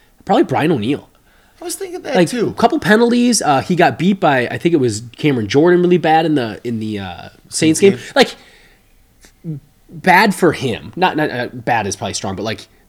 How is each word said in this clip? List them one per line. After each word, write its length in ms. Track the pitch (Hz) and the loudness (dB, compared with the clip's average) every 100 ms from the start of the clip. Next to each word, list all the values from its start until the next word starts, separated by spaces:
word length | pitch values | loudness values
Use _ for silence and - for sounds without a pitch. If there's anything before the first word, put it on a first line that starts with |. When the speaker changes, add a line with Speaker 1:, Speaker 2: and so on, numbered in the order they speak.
| _ _ - | _ _ 0
Speaker 1:
probably 180 | 196 | 0
Brian 300 | - 127 185 | 2 0 0
O'Neill. 360 | 143 107 147 - _ _ _ _ - | 0 -2 -4 -8 _ _ _ _ -16
Speaker 2:
I 40 | 339 | -12
was 100 | - | -10
thinking 260 | 381 349 | -10 -12
that 120 | - 254 | -4 0
Speaker 1:
Like, 140 | 170 | 0
Speaker 2:
too. 180 | 247 190 | 0 -4
Speaker 1:
a 60 | |
couple 260 | - 214 330 | 0 0 0
penalties. 600 | 160 220 240 240 240 233 | 2 2 2 2 2 0
Uh, 180 | - 135 | 0 0
he 140 | - 175 | 0 2
got 240 | 160 120 | 2 2
beat 220 | 175 196 | 0 2
by, 260 | 160 131 120 | 2 2 -2
I 100 | 120 | -4
think 140 | 180 | 0
it 40 | 165 | 0
was 260 | 123 107 120 - | 0 -2 -12 -4
Cameron 300 | 151 127 104 | -2 0 0
Jordan 320 | 135 170 180 | 2 4 4
really 160 | 175 180 | 4 2
bad 280 | 160 156 165 | 4 2 2
in 100 | 147 | 0
the, 260 | 113 95 | -2 -8
in 160 | 120 113 | -8 -6
the, 200 | 110 101 | -6 -6
uh, 300 | 92 85 - - - | -8 -12 -16 -20 -10
Saints 300 | - 160 160 | -2 0 4
Speaker 2:
Saints 0 | |
Speaker 1:
game. 100 | 196 - | 4 2
Speaker 2:
game. 60 | - 277 | -2 0
Speaker 1:
Like, 200 | - - - _ _ _ _ _ _ _ - _ 170 147 _ _ _ | 0 -2 -20 _ _ _ _ _ _ _ -20 _ -12 -12 _ _ _
bad 440 | 165 185 180 214 185 | -4 4 4 4 2
for 180 | 170 | 0
him. 400 | - 135 87 73 - | 0 -4 -6 -8 -4
Not, 220 | 180 151 | -2 -2
not, 120 | 147 | -4
uh, 180 | 123 117 | -4 -8
bad 400 | 123 120 117 101 | -6 -4 -2 -2
is 80 | 95 | -6
probably 160 | 104 | -8
strong, 220 | 92 104 95 | -8 -8 -6
but, 60 | |
like, 240 | 107 104 - _ | -8 -8 -12 _